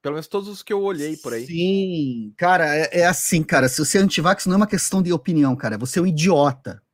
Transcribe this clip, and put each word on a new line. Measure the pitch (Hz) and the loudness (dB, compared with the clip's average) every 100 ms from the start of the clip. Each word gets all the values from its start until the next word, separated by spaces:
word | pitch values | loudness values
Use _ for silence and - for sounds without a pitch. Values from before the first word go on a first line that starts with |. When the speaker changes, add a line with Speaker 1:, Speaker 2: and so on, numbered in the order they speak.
Speaker 1:
Pelo | 139 151 | -8 -8
menos | 156 | -6
todos | 202 196 | -8 -8
os | 196 | -14
que | - | -6
eu | 202 | -4
olhei | 196 175 151 156 | -2 -4 -6 -8
por | 135 117 | -8 -8
aí. | 131 | -6
Speaker 2:
Sim, | 165 180 196 190 170 139 120 107 - | -4 -2 0 -2 -2 -4 -4 -10 -4
cara, | 175 180 156 151 | 0 2 2 0
é, | 156 175 | 0 2
é | 175 | 2
assim, | 180 - 170 | 2 0 0
cara. | 156 147 131 | 2 2 2
Se | - 147 | 0 0
você | 196 | 2
é | |
antivax, | 196 - 170 202 - | 2 2 0 0 0
não | 190 | 2
é | |
uma | 208 | 2
questão | 190 - 190 | 0 -2 0
de | 175 | 0
opinião, | 170 - 160 139 127 | 0 0 2 2 2
cara. | 110 107 | -4 -6
Você | 123 185 | -4 0
é | |
um | 180 | 0
idiota. | 156 175 156 143 131 - - _ | 2 4 4 4 0 -10 -16 _